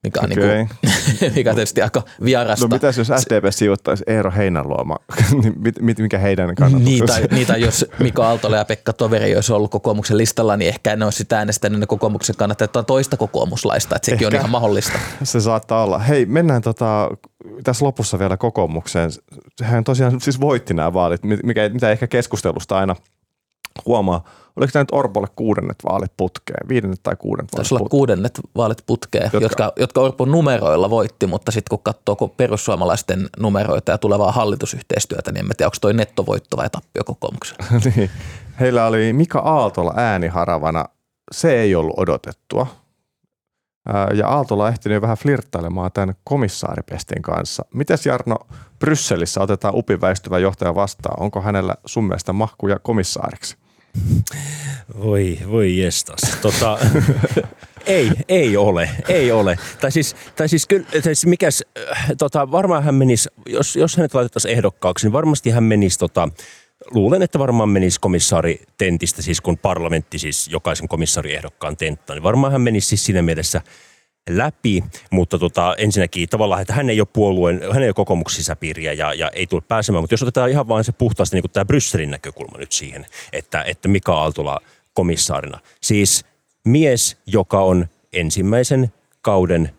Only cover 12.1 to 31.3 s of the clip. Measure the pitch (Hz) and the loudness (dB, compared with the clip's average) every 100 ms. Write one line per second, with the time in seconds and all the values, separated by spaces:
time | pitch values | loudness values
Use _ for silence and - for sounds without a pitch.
12.1 | 101 - 107 104 104 110 123 107 131 - | -2 -4 -2 -2 0 0 0 2 0 2
13.1 | - 107 - - - - - - - - | -2 -2 0 -2 -2 0 0 0 -2 0
14.1 | 117 110 139 127 120 113 101 - - - | 0 2 2 2 2 2 2 0 -4 -6
15.1 | - 139 120 107 110 - 113 107 95 117 | -6 -2 0 2 0 0 0 2 2 2
16.1 | 147 107 139 170 127 113 110 117 104 104 | 2 4 2 4 2 0 0 0 2 0
17.1 | 101 - _ - 107 - 120 143 - 110 | -4 -16 _ -20 -4 -2 2 0 0 -4
18.1 | 92 95 95 117 - 85 80 - 90 85 | 0 0 0 -2 0 0 -2 -2 -2 -2
19.1 | 71 _ - _ - 113 117 110 131 131 | -4 _ -20 _ -8 0 0 2 2 2
20.1 | 123 143 131 143 123 - 87 80 90 85 | 2 -2 0 2 0 0 -2 0 2 2
21.1 | 85 104 104 117 110 107 117 117 107 123 | 0 -2 -2 0 0 0 0 0 0 0
22.1 | 123 - 101 - 80 - 95 95 87 _ | -2 -2 -4 -4 -4 -2 0 0 -4 _
23.1 | _ _ _ _ _ - - - 117 95 | _ _ _ _ _ -20 -12 0 0 2
24.1 | 87 - - _ - 131 147 135 139 131 | -2 -4 -20 _ -4 0 0 0 0 0
25.1 | 98 98 - 113 98 90 - - 95 92 | -2 -4 -4 -4 -4 -6 -6 -4 -2 -4
26.1 | - 92 - - - - 123 101 92 - | -4 -4 -4 -12 -10 -2 -2 -2 -4 -4
27.1 | 92 - - - - - 127 104 143 135 | -6 -6 -6 -6 -6 -2 0 2 2 2
28.1 | 92 107 - - - 113 110 - 113 - | 2 -2 -6 -10 -2 -2 -2 -4 -4 -2
29.1 | - - - 110 - 104 - 123 - 131 | -2 0 0 0 0 -2 0 0 2 0
30.1 | - 127 160 147 120 92 78 95 113 107 | 0 0 2 2 2 2 2 2 2 0
31.1 | _ 98 | _ -2